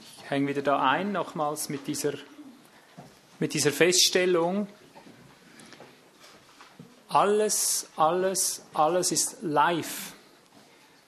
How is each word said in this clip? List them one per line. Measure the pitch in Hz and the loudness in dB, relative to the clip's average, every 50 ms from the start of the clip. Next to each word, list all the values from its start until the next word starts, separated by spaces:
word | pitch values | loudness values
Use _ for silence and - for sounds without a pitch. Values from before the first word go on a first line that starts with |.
| - - - | -20 -20 -20
Ich | - - - | -20 -8 -4
hänge | 147 139 139 139 | -2 -2 0 -2
wieder | 139 139 | -2 -2
da | 139 147 139 139 | 0 0 0 2
ein, | 147 131 139 165 190 208 | 4 2 2 2 0 -2
nochmals | 202 175 160 - - 170 151 147 151 151 - - | -2 -4 -4 -6 -4 -4 -4 -4 -4 -6 -6 -8
mit | 151 139 - | -8 -8 -6
dieser, | 151 147 143 - 147 139 - - - - - - - - - - - - - - - - - - - - - _ _ - - | -6 -6 -2 -4 -4 -4 -6 -14 -20 -20 -20 -20 -20 -20 -20 -20 -20 -20 -20 -20 -20 -20 -20 -20 -20 -20 -20 _ _ -8 -6
mit | 165 151 | -6 -4
dieser | - 156 135 147 | -2 0 0 0
Feststellung. | 139 - 160 180 180 180 - - - 190 180 185 180 165 165 175 190 208 208 - - - - - - - - - - - - - - - - - - - - - - - - - - - - - _ _ - - - - - - - - - - - - - - - - - - | 4 4 4 4 4 4 2 4 2 2 2 4 2 2 2 0 -2 -4 -6 -8 -12 -20 -20 -20 -20 -20 -20 -20 -20 -20 -20 -20 -20 -20 -20 -20 -20 -20 -20 -20 -20 -20 -20 -20 -20 -20 -20 -20 _ _ -20 -20 -20 -20 -20 -20 -20 -20 -20 -20 -20 -20 -20 -20 -20 -20 -12 0
Alles, | - 147 170 202 208 214 214 214 - - - - - - - - - | 2 4 4 4 4 2 2 0 0 -2 -2 -2 -2 -4 -6 -8 -2
alles, | - 160 156 175 185 185 190 190 180 - - - - - - - | 2 2 2 2 2 0 0 0 -2 -2 -4 -4 -8 -12 -8 0
alles | - 151 156 175 180 175 175 | 2 2 2 2 0 0 0
ist | 165 - - - - - | 0 0 -2 -4 -6 -8
live. | 226 165 147 147 147 170 175 156 - - - - - - - - - - - - _ _ _ - - - - - - _ _ _ _ | -6 0 2 2 2 2 2 -2 -4 -8 -10 -12 -12 -14 -16 -20 -20 -20 -20 -20 _ _ _ -20 -20 -20 -20 -20 -20 _ _ _ _